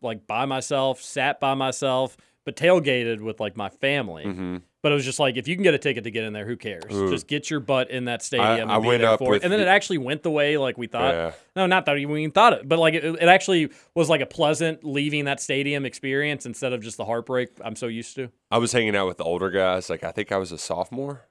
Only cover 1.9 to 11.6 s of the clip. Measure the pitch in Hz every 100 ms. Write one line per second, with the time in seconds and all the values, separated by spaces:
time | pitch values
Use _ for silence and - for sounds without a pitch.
1.9 | 127 131 - _ _ - 135 170 180 147
2.9 | 127 117 110 110 104 107 101 98 - 135
3.9 | 143 110 80 76 90 90 90 - _ 151
4.9 | 147 127 127 143 123 120 180 185 147 147
5.9 | 123 113 110 110 104 104 117 113 92 -
6.9 | 104 95 87 - 147 - 156 123 135 127
7.9 | 127 123 117 - 127 107 113 110 107 113
8.9 | 120 113 110 131 104 175 208 185 196 -
9.9 | 175 127 151 175 151 147 151 135 123 117
10.9 | 117 127 85 82 - _ -